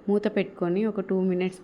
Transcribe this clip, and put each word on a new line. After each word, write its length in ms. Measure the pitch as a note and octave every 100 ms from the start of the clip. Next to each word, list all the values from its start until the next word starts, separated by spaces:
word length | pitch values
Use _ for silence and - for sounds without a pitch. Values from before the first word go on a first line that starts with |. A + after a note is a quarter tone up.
| -
మూత 160 | G3+ - G3+
పెట్టుకొని 460 | F#3 - F3 F3+ A3
ఒక 120 | G#3 F#3
టూ 80 | F#3+ F#3
మినిట్స్ 280 | F3+ F#3 F#3